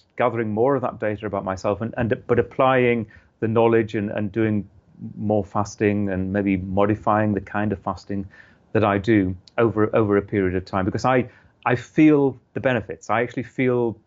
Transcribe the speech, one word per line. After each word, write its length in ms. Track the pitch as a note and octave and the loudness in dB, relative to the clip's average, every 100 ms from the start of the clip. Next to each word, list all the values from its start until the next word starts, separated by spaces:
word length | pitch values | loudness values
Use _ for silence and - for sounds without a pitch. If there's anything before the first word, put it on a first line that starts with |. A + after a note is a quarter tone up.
| _ - | _ -2
gathering 340 | A#2+ A2+ A2 | 0 0 -4
more 220 | G#2 B2 C#3 | 0 2 2
of 80 | |
that 160 | A#2+ A#2 | -2 -4
data 260 | A2 G#2 G#2+ | -6 -4 -6
about 180 | G2 F#2+ | -6 -4
myself 360 | F#2 G#2+ G2+ | -4 -2 -2
and, 140 | A#2 - | -4 -4
and, 160 | A2+ G#2+ - | -2 -2 0
but 100 | A#2+ | 0
applying 680 | A#2 - C3 C3 B2 A#2 G#2+ - _ _ | 0 0 2 4 2 0 -4 -14 _ _
the 80 | A2+ | -2
knowledge 460 | A2 A#2 A2+ G#2 | 4 4 4 2
and, 160 | A2+ G2+ | -2 -4
and 200 | G#2 G#2+ | -4 -4
doing 360 | A2+ A2 G#2+ G2 - _ - A2+ - | -2 0 0 -4 -14 _ -18 -16 -8
more 300 | G#2+ G#2+ G2 | 0 0 0
fasting 640 | G#2+ G2+ - G#2+ G#2 G2+ | -4 -4 0 0 0 -2
and 240 | F#2 F#2+ | -2 -2
maybe 240 | G2+ G2 F#2+ | -2 0 -2
modifying 760 | F#2+ F#2+ G#2 G#2 - G#2+ G#2+ G2 | -2 0 0 0 0 2 2 -2
the 60 | |
kind 300 | F#2+ G#2 G#2+ | -4 -4 -4
of 80 | G2 | -4
fasting 480 | - F#2+ - G2+ F#2+ - - _ _ | -6 -8 -8 -8 -8 -16 -20 _ _
that 100 | - | 0
I 140 | G#2 G2+ | 2 0
do 380 | G2 A2 F#2+ F#2 - - | 2 2 2 -2 -8 0
over, 380 | A#2 G#2 G#2+ A#2 | 0 2 0 2
over 220 | G#2+ G2+ | 2 2
a 40 | |
period 340 | G2+ G#2+ F#2 F#2 | 0 -2 0 -2
of 100 | F#2 | -4
time, 200 | G2 F#2+ | -2 -2
because 200 | G#2 B2+ | -2 0
I, 240 | C3 - - _ _ B2 | 0 -2 -10 _ _ -2
I 100 | B2 | -2
feel 640 | - - D#3 D3 C#3 - _ | -2 4 6 6 2 -2 _
the 60 | - | -4
benefits. 500 | C3 A#2+ F#2+ - - | -2 -2 -4 -12 -4
I 100 | G#2+ | -2
actually 220 | A#2+ - | -2 -6
feel, 520 | - - B2+ B2 A#2+ G#2+ | -10 -2 0 0 -2 -4